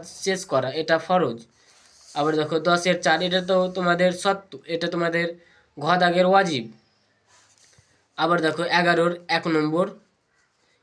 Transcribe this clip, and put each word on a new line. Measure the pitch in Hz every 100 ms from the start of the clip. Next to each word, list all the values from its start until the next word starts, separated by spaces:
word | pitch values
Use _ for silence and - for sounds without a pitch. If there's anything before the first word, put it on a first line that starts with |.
| - -
শেষ | 196 185 -
করা, | 135 127 151
এটা | 160 160
ফরজ। | - 180 143 117 - _ _ _ _ _ -
আবার | 147 151 156
দেখো | 143 160
দশের | 170 170 180 175
চার, | 170 160
এটা | 180 185 180
তো | 185 180 185
তোমাদের | 175 170 180 175
সত্য, | 202 190 - 135 -
এটা | 165 175
তোমাদের | 175 170 165 170 - _ _ _ -
ঘ | 151 180
দাগের | 180 175 185
ওয়াজিব। | 196 185 135 110 - _ _ _ _ _ _ _ _ _ _ _ _ _ -
আবার | 165 175 156
দেখো | 156 175 170
এগারোর | 175 165 175 175 -
এক | 165 170
নম্বর, | 156 151 165 208 - _ _ _ _ _ _ _ _